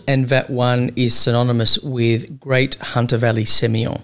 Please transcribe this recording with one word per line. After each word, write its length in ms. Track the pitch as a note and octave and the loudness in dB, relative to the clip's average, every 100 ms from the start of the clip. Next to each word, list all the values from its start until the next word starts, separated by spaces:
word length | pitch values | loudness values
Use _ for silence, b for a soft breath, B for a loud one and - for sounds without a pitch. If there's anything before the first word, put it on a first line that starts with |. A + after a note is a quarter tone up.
| - | -2
and 220 | C3+ B2+ | 0 2
Vat 220 | C3 - | 0 0
One 420 | B2+ B2 B2 B2 B2 | -2 0 0 -2 -2
is 180 | A#2+ - | 0 2
synonymous 600 | - A#2+ B2 A#2 A2 - | 2 2 2 2 2 0
with 580 | D3 B2+ A#2 A#2 - C#3 | -2 0 0 0 -4 -16
great 360 | C3+ C3 C3+ - | -2 0 0 -4
Hunter 420 | - A#2+ A#2+ A2+ | -4 -2 0 0
Valley 280 | A#2 A2+ A2 | 0 0 2
Semillon. 560 | - A2+ A2 A2+ - | 2 2 0 -2 -6